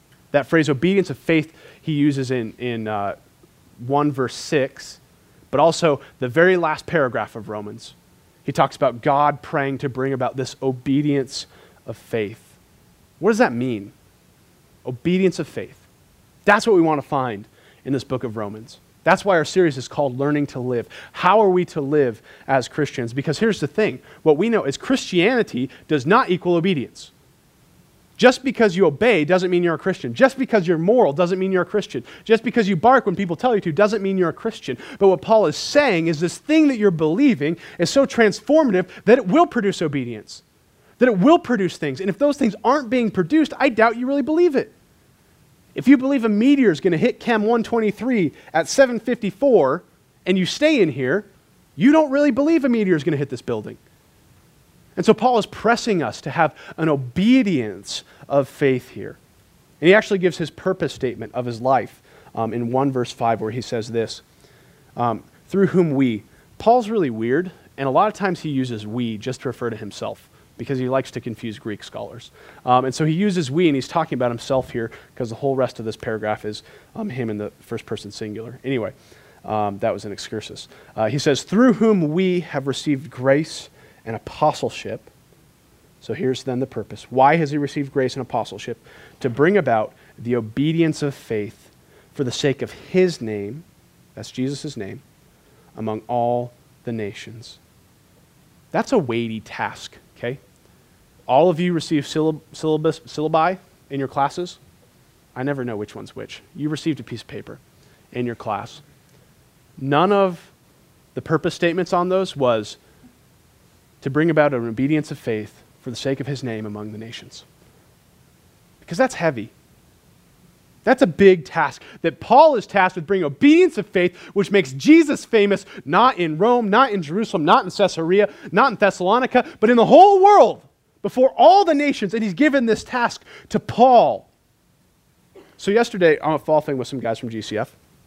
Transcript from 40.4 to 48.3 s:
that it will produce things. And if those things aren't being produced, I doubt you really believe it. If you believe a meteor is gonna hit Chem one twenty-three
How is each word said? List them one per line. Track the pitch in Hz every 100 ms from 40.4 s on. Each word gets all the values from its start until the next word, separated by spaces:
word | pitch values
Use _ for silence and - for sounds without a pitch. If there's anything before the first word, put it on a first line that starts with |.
| _ _ _ _ _ _
that | 254
it | 196
will | 220 339
produce | - 240 180 -
things. | 151 131
And | 196
if | -
those | 294 277
things | 240 -
aren't | - 285 240
being | 254 226
produced, | 190 165 311 285 -
I | 277
doubt | 226 226 233
you | 254
really | 285
believe | 269 311 349 269
it. | - _ _ _ _ _ _ _ _ _ _
If | - 233
you | 269
believe | 262 277
a | 220
meteor | 208 254 285 233
is | 151
gonna | 190 160
hit | 220 -
Chem | - 220
one | 208 240
twenty-three | - 233 214 196 233 240 151